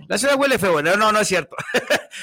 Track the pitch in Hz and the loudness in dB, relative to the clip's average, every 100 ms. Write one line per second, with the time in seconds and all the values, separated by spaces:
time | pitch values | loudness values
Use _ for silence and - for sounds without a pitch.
0 | - 202 269 277 277 254 190 156 156 202 | -6 -2 0 2 2 2 2 2 2 2
1 | 214 214 208 180 151 - - 247 - 302 | 2 2 0 -2 -4 -10 -4 -4 -2 -4
2 | - - | -4 -16